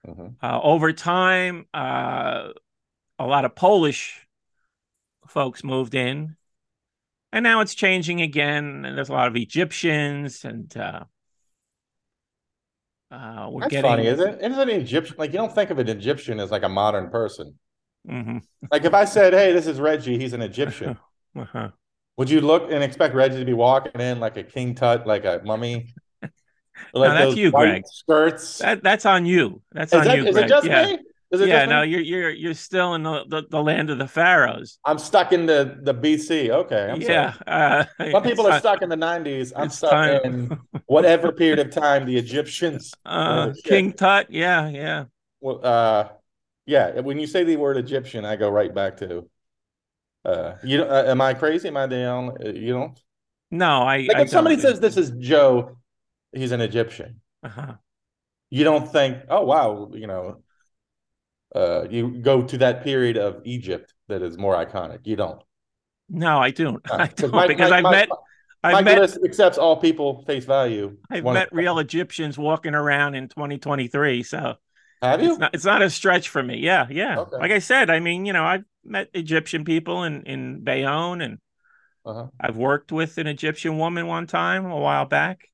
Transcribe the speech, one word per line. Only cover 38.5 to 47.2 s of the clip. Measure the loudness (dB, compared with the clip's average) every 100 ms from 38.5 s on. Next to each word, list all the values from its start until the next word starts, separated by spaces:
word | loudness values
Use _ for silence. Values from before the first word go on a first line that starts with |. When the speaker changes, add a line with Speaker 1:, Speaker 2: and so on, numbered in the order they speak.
| 4
Speaker 1:
are |
Speaker 2:
ti-, |
Speaker 1:
stuck | 2 0
in | -2
the | -2
nineties. | -4 -4 -6 -6 -8 -6
I'm | -6
Speaker 2:
it's | -2
Speaker 1:
stuck | 2
Speaker 2:
time. | 4 4 2
Speaker 1:
in | 0 -6 -6 -10 _ -14
whatever | 2 4 6 4 2
period | 2 2 2
of | 0
time | 0 2 2
the | 2 -2
Egyptians | -2 -6 -6 -4 -6 -6 -14 -20
Speaker 2:
<laughs> | -8
Uh, | -4 0 0 -2
Speaker 1:
were |
the |
shit. | -6
Speaker 2:
King | 2 4 4
Tut, | 0 4 4 0
yeah, | -4 2 2 0
yeah. | -8 -6 -6 -8 _ _ _
Speaker 1:
Well, | -8 -4
uh, | 2 4 4 2 0 -10 _ _ _ _ 0
yeah, | 2 2 -2
when | -6
you | -6